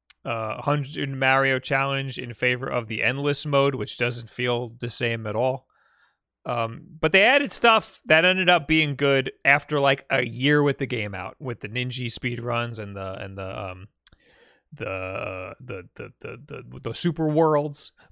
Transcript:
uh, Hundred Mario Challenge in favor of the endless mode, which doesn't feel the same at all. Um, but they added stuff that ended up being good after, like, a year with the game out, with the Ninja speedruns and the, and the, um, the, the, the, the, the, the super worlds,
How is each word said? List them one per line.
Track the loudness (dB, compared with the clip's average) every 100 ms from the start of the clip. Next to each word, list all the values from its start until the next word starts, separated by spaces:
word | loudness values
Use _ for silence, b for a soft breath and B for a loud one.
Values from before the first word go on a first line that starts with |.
| _ _
uh, | -8 -4 -4 -4
Hundred | 0 0 -2 -6 -6
Mario | 0 2 4 4 0
Challenge | 0 0 0 -2 -4 -8
in | -10
favor | -2 0 0 -2
of | -4 -2
the | -2
endless | 0 0 0 -2 2
mode, | 4 4 0
which | -6 -2
doesn't | -2 -2 -10
feel | -4 -2 0 -4 -8
the | -6
same | -2 -2 -2 -4
at | 0
all. | 0 0 _ _ _ _ _ _ _ _ -6
Um, | -2 -4 -6 -16 -2
but | 2
they | 6
added | 6 4 2
stuff | 2 4 4 0 -16 4
that | 4
ended | 6 4 4
up | 4 4
being | 2 2 2
good | 4 4 2 -2
after, | 2 2 2 2
like, | 4 2 0
a | -2 0
year | 0 4 6
with | 4 2
the | -4
game | -4 -4
out, | -6 -10 -10
with | -10 -8
the | -8
Ninja | -6 -4 -4 -6
speedruns | -4 -6 -6 -4 -4 -4 -6
and | -10 -8
the, | -8 -8
and | -10 -8
the, | -8 -8 -10
um, | -12 -18 _ -20 b b b b b _
the, | -10 -6 -6 -6 -6 -8 -8 -12 -14
the, | -12 -12 -12 -16
the, | -16 _
the, | -14 -14 -14 -16 -14
the, | -10
the | -8
super | -2 -2 0 2
worlds, | 4 4 4 0 -8 -18 _ b